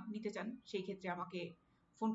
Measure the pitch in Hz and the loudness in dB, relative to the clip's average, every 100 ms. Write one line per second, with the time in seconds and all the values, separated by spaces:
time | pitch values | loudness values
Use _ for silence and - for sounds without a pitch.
0 | 220 214 208 196 208 262 - 196 185 185 | 0 -2 0 0 -2 -4 -2 0 0 -2
1 | 185 175 180 180 165 - _ _ _ - | 0 0 0 -2 -4 -6 _ _ _ 0
2 | 220 | 2